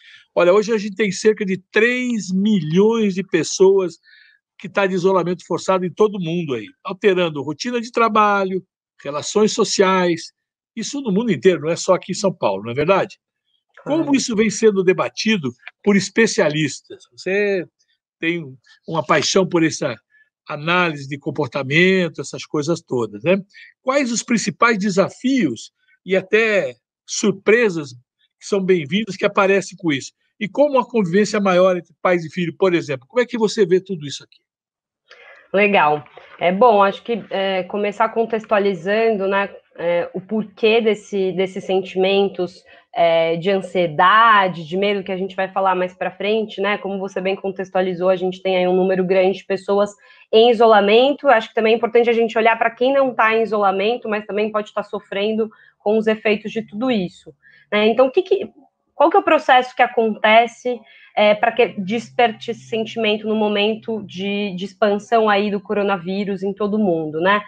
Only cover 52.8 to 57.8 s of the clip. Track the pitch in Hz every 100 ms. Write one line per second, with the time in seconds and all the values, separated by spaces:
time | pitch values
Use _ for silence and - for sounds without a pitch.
52.8 | 254 277 269 233 220 226 214 214 196 190
53.8 | 208 240 226 208 208 196 214 214 208 208
54.8 | 202 208 - 196 208 220 220 - _ _
55.8 | 208 220 220 220 220 214 214 226 220 202
56.8 | 262 220 175 - - _ _ _ _ 208